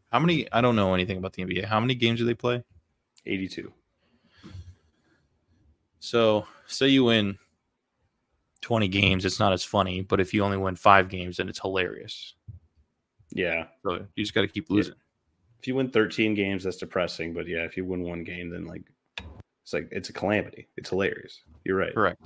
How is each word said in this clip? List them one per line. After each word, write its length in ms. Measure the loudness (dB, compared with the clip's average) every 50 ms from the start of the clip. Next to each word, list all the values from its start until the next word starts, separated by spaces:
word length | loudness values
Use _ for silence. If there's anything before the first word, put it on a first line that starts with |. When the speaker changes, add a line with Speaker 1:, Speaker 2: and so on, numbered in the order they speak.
| _ _
Speaker 1:
how 80 | 0 2
many, 320 | 4 4 2 2 0 0
I 100 | 2 4
don't 140 | 4 4 4
know 180 | 4 4 4 4
anything 220 | 2 0 0 -2 -6
about 140 | -6 -8 -8
the 80 | -8 -6
N 60 | -4
B 100 | -4 -4
A. 80 | -4 0
How 120 | 0 0
many 140 | 0 0 0
games 240 | 2 2 2 2 2
do 60 | 0
they 80 | 0 -2
play? 280 | 0 0 -2 -2 -2 -4 -10 _ -20 _ _ _ _ _ _ _ _ _ -6
Speaker 2:
Eighty-two. 440 | -6 -4 -4 -6 -8 -12 -14 -14 -18 _ _ _ _ _ _ _ _ _ _ _ _ _ -20 -18 -18 -16 -18 -18 -20 _ _ _ _ _ _ _ _ _ _ _ _ _ _ _ _ _ _ _ _ _ _ _ _ _
Speaker 1:
So, 480 | -10 -2 2 4 4 4 4 2 0 -4 -12 -20 _ -12
say 200 | -4 0 4 4
you 160 | 6 6 6
win 320 | 6 6 4 4 0 -4 -8 _ _ _ _ _ _ _ _ _ _ _ _ _ _ _ _ _ _ _ _ _ _ _ _
twenty 260 | -4 0 2 2 2 2
games, 380 | 4 4 6 6 4 4 2
it's 140 | 0 0 2
not 140 | 2 2 2
as 100 | 2 -2
funny, 380 | 0 2 2 2 2 -2 -6
but 180 | -2 0 0 0
if 140 | 2 0 2
you 100 | 0 2
only 140 | 2 0 0
win 180 | -2 -2 -4
five 340 | 2 6 8 8 8 6 4
games, 280 | -2 -6 -8 -6 -6 -4
then 120 | -6 -6
it's 100 | -6 -6
hilarious. 760 | -6 -2 -2 0 -2 -2 -4 -8 -12 -14 -16 -16 -16 -18 -20 _ _ -20 -20 -20 -20 _ _ _ _ _ _ _ _ _ _ _ _ _
Speaker 2:
Yeah. 360 | -6 -4 -2 -2 -2 -4 -6 -10 _ _ -6
Speaker 1:
So 220 | -6 -4 -4 -8 -10 -8
you 80 | -6 -6
just 100 | -2 0
gotta 140 | 0 -2 0
keep 220 | -4 -8 -4 0
Speaker 2:
Yeah. 60 | 0
Speaker 1:
losing. 200 | 0 0 0 -6 _ _ _ _ _ _ _ _ _ _ _ _ _
Speaker 2:
If 80 | -8 -6
you 80 | -4
win 140 | -2 -2 0
thirteen 420 | 2 0 0 0 0 0 0 2 2
games, 300 | 0 0 0 -2 -2 -4
that's 140 | -6 -6 -6
depressing. 560 | -10 -6 -2 -2 -2 -2 -4 -6 -8 -8 -6
But 140 | -8 -8 -6
yeah, 160 | -6 -6 -6
if 120 | -6 -6 -6
you 80 | -6
win 160 | -4 -4 -4
one 220 | -4 -6 -8 -8 -10
game, 260 | -10 -10 -10 -10 -10
then, 160 | -10 -10 -10
like, 180 | -12 -12 -14 -18 -20 _ _ _ _ _ -16 -16 -16 -18 -20 -20 _ _ _ _
it's 100 | -6 -6
like, 140 | -6 -6 -6
it's 180 | -10 -10 -10 -10
a 40 | -8
calamity. 540 | -4 0 2 2 2 0 -2 -8 -18 -20 _ _
It's 140 | -16 -8 -4
hilarious. 520 | -2 0 0 0 -2 -4 -10 -18 -20 -20 _ _ -20 -10 _
You're 140 | -2 0 0
right. 160 | 0 0 0
Speaker 1:
Correct, 260 | 2 2 2 0 -2 -6